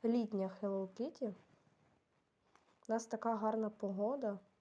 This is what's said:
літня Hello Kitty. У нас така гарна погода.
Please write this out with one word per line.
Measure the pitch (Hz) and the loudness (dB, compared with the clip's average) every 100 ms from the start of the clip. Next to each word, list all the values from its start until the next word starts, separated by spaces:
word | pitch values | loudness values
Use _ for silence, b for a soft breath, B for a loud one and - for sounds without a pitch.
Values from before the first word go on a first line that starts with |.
літня | 233 240 220 202 190 185 | 6 4 4 0 -2 -2
Hello | 202 196 190 | -2 0 -2
Kitty. | - 254 - 226 185 - _ _ _ _ _ _ _ _ _ _ - _ _ - | -2 -6 -2 -4 -4 -16 _ _ _ _ _ _ _ _ _ _ -20 _ _ -2
У | |
нас | 226 226 | -2 0
така | 220 233 220 | -4 0 0
гарна | 214 220 214 | 2 2 -2
погода. | 214 196 196 208 277 240 196 - _ | -2 -4 0 0 0 -2 -4 -10 _